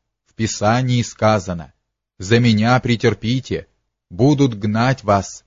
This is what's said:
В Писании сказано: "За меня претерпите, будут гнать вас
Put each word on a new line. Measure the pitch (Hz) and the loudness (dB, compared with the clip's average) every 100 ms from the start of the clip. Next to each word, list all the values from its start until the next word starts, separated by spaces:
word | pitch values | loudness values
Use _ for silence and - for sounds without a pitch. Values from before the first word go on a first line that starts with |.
| _ _ _ | _ _ _
В | |
Писании | - 110 - 104 120 127 123 | -6 -6 -2 0 0 0 -2
сказано: | 113 - 107 107 90 85 71 _ _ _ _ - | -2 -2 0 0 -2 -10 -12 _ _ _ _ -14
"За | 92 117 | 0 2
меня | 120 107 113 123 | 4 2 2 0
претерпите, | 120 117 120 107 110 131 - 90 - _ _ _ _ | 0 0 0 -2 -4 -6 -6 -8 -8 _ _ _ _
будут | 87 127 143 139 107 | 0 2 4 2 0
гнать | 104 107 123 131 | -4 0 0 0
вас | 104 101 95 - | 0 0 0 -10